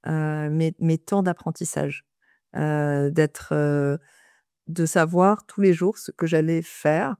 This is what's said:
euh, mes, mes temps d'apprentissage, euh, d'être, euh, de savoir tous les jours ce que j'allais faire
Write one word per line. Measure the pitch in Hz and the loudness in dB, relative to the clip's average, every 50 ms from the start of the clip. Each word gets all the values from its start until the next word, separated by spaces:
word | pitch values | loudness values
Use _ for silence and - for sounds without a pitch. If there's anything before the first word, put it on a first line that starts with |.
| _ | _
euh, | 160 160 156 156 156 151 151 151 151 | -4 -2 -2 -2 -2 -2 -4 -4 -2
mes, | 151 160 165 160 160 _ | 0 0 0 0 -2 _
mes | - 165 160 | 0 0 0
temps | 160 _ - 202 202 | 0 _ -2 0 0
d'apprentissage, | 190 180 170 - - 170 160 - 175 160 - 151 143 143 139 - _ _ _ _ _ _ _ _ _ _ - | 0 0 -2 -2 -6 -8 -6 -6 -8 -6 -4 -4 -4 -4 -6 -10 _ _ _ _ _ _ _ _ _ _ -6
euh, | - 147 151 151 151 147 147 143 143 143 143 | -4 -2 0 0 0 0 0 0 0 0 0
d'être, | 151 165 156 151 _ - - - | 2 2 2 2 _ -8 -8 -4
euh, | 156 151 147 147 147 143 143 143 139 160 _ _ _ _ _ _ _ _ _ _ _ _ _ | -2 0 0 2 0 0 0 0 -2 -4 _ _ _ _ _ _ _ _ _ _ _ _ _
de | - 165 175 165 | -10 -4 -2 -2
savoir | 160 - 185 160 160 175 175 185 196 208 208 - | 0 2 2 2 2 2 4 4 4 4 0 -4
tous | _ - - | _ -4 2
les | 196 190 175 | 4 4 4
jours | 165 180 190 220 | 4 2 -2 -2
ce | - - - | -4 -10 -16
que | - - - | -6 -4 -2
j'allais | 160 170 160 160 160 165 165 | 0 2 0 2 2 0 -2
faire | 165 - - - - 151 151 160 220 269 220 - | -4 -6 -14 -2 0 0 2 2 0 -2 -6 -8